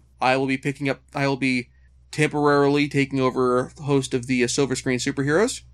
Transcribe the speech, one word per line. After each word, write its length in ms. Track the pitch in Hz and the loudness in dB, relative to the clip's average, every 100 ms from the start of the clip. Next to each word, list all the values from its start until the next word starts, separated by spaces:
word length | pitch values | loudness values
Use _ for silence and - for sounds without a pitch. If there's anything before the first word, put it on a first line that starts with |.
| _ - | _ -2
I 160 | 123 131 | 0 2
will 100 | 135 | 0
be 100 | - | -2
picking 320 | 147 135 143 | -4 -4 -4
up, 120 | 131 _ | -6 _
I 140 | 143 139 | -4 -2
will 100 | 135 | 0
be 320 | 135 127 127 _ - - - | -2 -2 -6 _ -20 -20 -12
temporarily 760 | - 151 151 147 143 143 143 147 | -2 0 2 2 4 4 2 0
taking 320 | 139 135 135 | 0 0 0
over 520 | 131 123 127 123 127 - | 0 2 0 0 -2 -6
the 80 | |
host 300 | 143 143 131 | -2 0 0
of 140 | 131 123 | -4 -2
the, 160 | 127 | 0
uh, 40 | 120 | 0
Silver 280 | - 139 127 | 0 0 -2
Screen 220 | - 123 | -2 -2
Superheroes. 640 | 143 139 135 156 226 - - | -2 -4 0 2 0 -2 -14